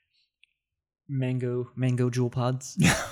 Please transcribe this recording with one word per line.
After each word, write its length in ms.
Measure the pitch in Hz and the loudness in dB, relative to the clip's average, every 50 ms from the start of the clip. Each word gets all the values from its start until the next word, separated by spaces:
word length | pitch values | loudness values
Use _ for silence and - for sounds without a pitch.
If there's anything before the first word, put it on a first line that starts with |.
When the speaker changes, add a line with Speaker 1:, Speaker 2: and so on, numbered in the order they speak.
| _ _ _ _ _ _ _ _ - _ _ _ _ _ _ _ _ _ _ _ _ - | _ _ _ _ _ _ _ _ -20 _ _ _ _ _ _ _ _ _ _ _ _ -8
Speaker 1:
Mango, 600 | 139 131 131 127 127 127 127 123 123 123 123 - - | -4 -2 -2 -2 -2 -2 -2 -2 -2 -2 -4 -6 -4
mango 340 | 120 127 127 123 120 123 123 | -2 0 0 2 2 2 0
Juul 220 | 117 127 123 120 | 2 0 -2 0
pods. 460 | - 123 120 127 127 127 - - - - 151 | 0 0 0 0 -2 -2 -6 -10 0 4 4
Speaker 2:
<laughs> 40 | 165 - - - - | 4 4 2 -2 -8